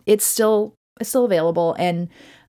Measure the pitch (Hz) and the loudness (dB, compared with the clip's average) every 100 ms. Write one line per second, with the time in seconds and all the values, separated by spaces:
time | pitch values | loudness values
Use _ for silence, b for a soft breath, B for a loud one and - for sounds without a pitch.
0 | - 214 - - 220 214 214 - _ _ | 0 2 2 0 2 2 -2 -8 _ _
1 | - 262 247 180 165 170 170 - 180 170 | -4 0 0 2 0 0 -2 0 -2 -2
2 | 175 b b b | -6 b b b